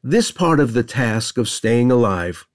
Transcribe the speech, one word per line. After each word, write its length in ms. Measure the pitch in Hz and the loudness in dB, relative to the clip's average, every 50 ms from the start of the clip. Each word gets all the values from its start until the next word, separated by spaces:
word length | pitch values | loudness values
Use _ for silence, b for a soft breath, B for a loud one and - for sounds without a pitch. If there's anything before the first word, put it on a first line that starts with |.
| - | -4
This 280 | 127 156 226 233 - | 0 0 0 0 0
part 280 | - - 180 165 165 147 | -2 -2 0 2 4 2
of 140 | 147 123 110 | 2 2 0
the 100 | 123 113 | -2 -2
task 540 | - - 127 127 113 107 113 113 - - - | -2 -2 -2 -2 0 -2 -2 -4 -4 -4 -4
of 120 | 117 - | -4 -4
staying 420 | - - - 113 117 120 120 123 | -6 -4 -2 0 2 2 4 4
alive 540 | 127 123 117 104 95 90 87 90 87 - - _ _ | 4 4 2 2 0 -2 -4 -6 -8 -12 -16 _ _